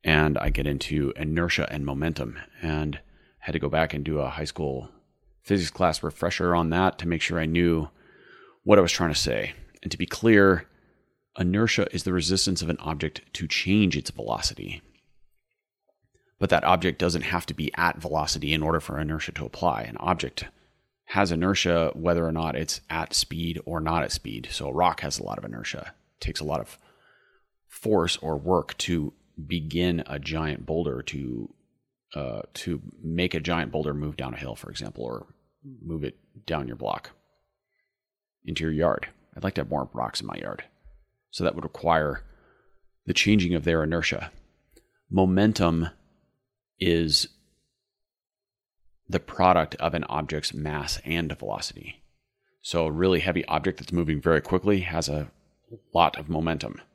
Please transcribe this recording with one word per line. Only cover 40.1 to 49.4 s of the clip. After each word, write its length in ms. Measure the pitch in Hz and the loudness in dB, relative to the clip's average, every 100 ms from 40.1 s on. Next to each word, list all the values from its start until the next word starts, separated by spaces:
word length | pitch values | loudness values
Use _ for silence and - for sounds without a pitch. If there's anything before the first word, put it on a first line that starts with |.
| - | -4
in 60 | 50 | -8
my 100 | 50 | -8
yard. 280 | 50 50 - _ - - _ _ _ | -8 -10 -14 _ -20 -20 _ _ _
So 140 | - | -2
that 100 | 87 | -2
would 100 | - | 0
require 600 | 76 - 85 82 76 65 - - _ _ _ _ _ _ - | -10 -4 2 2 2 -4 -12 -20 _ _ _ _ _ _ -2
the 80 | |
changing 400 | - 101 107 87 | 2 4 4 4
of 100 | 85 | 2
their 180 | 76 82 | 2 2
inertia. 500 | 78 82 78 - - - _ _ _ _ _ _ _ | 2 0 -2 -4 -8 -16 _ _ _ _ _ _ _
Momentum 800 | 92 92 92 107 107 87 82 82 - _ _ _ _ _ _ _ _ | 4 6 6 4 6 4 4 0 -6 _ _ _ _ _ _ _ _
is 500 | 90 85 80 76 - _ _ _ _ _ _ _ _ _ _ _ _ _ _ _ _ _ - | 2 2 4 2 0 _ _ _ _ _ _ _ _ _ _ _ _ _ _ _ _ _ -4
the 100 | 90 | -4
product 560 | - - | -4 4